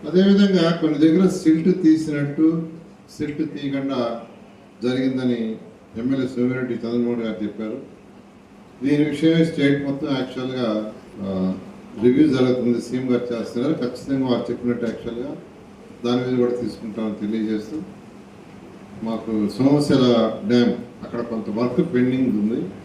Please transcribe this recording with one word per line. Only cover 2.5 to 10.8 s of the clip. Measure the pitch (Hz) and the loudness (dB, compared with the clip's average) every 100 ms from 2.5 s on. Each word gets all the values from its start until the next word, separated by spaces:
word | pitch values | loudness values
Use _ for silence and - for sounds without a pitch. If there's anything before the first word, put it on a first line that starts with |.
| 165 165 - - - - - | 2 -6 -12 -20 -20 -20 -8
సిల్ట్ | 147 147 156 143 | -8 -4 -6 -6
తీయకుండా | 139 139 135 127 117 113 - - - - - - 117 | -6 -4 -4 -2 -4 -6 -12 -20 -20 -20 -20 -6 -4
జరిగిందని | 127 131 127 123 117 110 107 - - - 113 | 0 0 0 0 0 -2 -6 -12 -20 -14 -6
ఎమ్మెల్యే | 123 131 123 120 | -2 -2 -2 0
సోమిరెడ్డి | 123 127 123 110 113 | 0 0 -4 -6 -4
చంద్రమోహన్ | 120 120 117 113 | -2 0 -2 -4
గారు | 101 104 | -4 -6
చెప్పారు. | - 107 - - - - - - - - - - - | -6 -8 -10 -12 -20 -20 -20 -20 -20 -20 -20 -20 -6
దీని | 131 147 147 | 0 2 2
విషయమే | - 160 165 160 | 2 2 4 2
స్టేట్ | - 139 143 139 | 2 2 2 -2
మొత్తం | 139 156 131 | -4 -4 -4
యాక్చువల్గా, | 123 127 127 127 117 107 | -4 -6 -6 -4 -2 -2